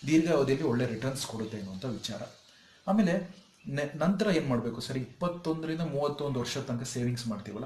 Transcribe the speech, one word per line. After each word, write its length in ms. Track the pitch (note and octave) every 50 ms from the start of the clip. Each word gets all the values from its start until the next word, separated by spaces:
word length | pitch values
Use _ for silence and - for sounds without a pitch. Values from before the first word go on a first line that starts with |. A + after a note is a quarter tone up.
| -
ದೀರ್ಘಾವಧಿಯಲ್ಲಿ 600 | C3+ D#3 E3 E3 F3 D#3+ C#3+ C3+ B2+ C3+ D3+ D#3+
ಒಳ್ಳೆ 180 | C3 A#2 B2 B2
ರಿಟರ್ನ್ಸ್ 400 | A#2 A2+ A2 B2+ C3 - - -
ಕೊಡುತ್ತೆ 320 | - A2+ A2+ A2 G#2+ A2
ಅನ್ನುವಂಥ 280 | G#2 F#2+ F#2+ F#2+ F#2+ C#3
ವಿಚಾರ. 360 | B2 G#2+ F#2+ - - G2+ G2 - - - - _ - - - - - - - -
ಆಮೇಲೆ 480 | F#3+ G3+ A3 G3 E3+ F3+ G3 - - - - - _ _ _ -
ನೆ-, 300 | C#3+ C#3 D3 D3 C#3+ -
ನಂತರ 300 | D3+ D#3 F#3 G3+ F#3 G#3+ G#3 E3+
ಏನ್ 100 | D#3 C#3+
ಮಾಡ್ಬೇಕು 340 | C3+ B2 A2+ A#2 A#2 A2+ A#2
ಸರ್, 160 | - - C3
ಇಪ್ಪತ್ತೊಂದರಿಂದ 840 | C3 B2+ - - - F3 F3 F3 F3 - D#3+ D#3+ D#3+ D#3+ D#3+ D#3+ E3
ಮೂವತ್ತೊಂದು 580 | E3 D3 C#3 C#3+ D3 C#3+ C#3+ - D3 C#3 C3 B2
ವರ್ಷ 180 | A#2 - -
ತನಕ 260 | C#3 B2+ - A#2+ A#2 B2+
ಸೇವಿಂಗ್ಸ್ 440 | - - B2 A#2+ B2 B2 A#2+ -
ಮಾಡ್ತೀವಲ್ಲ, 380 | A2+ G#2 G2 G2 G#2 G2+ A2 B2+